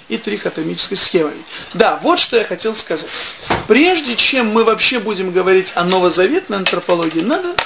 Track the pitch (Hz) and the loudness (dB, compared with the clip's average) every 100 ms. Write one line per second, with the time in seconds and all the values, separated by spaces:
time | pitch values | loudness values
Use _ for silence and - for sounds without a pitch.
0 | - 220 208 202 175 165 165 175 - 196 | -8 -6 -4 -4 -4 -4 -4 -2 -2 0
1 | - 175 151 - - - - 180 202 151 | 2 2 0 -4 -14 -16 -4 2 2 2
2 | 233 349 - 233 202 180 220 214 - 156 | 2 2 2 0 0 -2 -4 -4 -4 -6
3 | - - - - - - - 240 349 339 | -6 -10 -10 -8 -4 -2 2 4 4 2
4 | 262 220 - 262 220 220 226 202 - 247 | 0 0 2 2 2 2 2 2 0 0
5 | 208 185 185 180 185 190 185 - 180 185 | -2 -4 -2 0 4 4 2 -2 0 2
6 | 175 160 190 359 - 202 185 180 - 170 | 2 2 2 0 -2 -4 -2 -2 0 0
7 | 165 160 202 359 359 - | 0 0 0 -2 -2 -6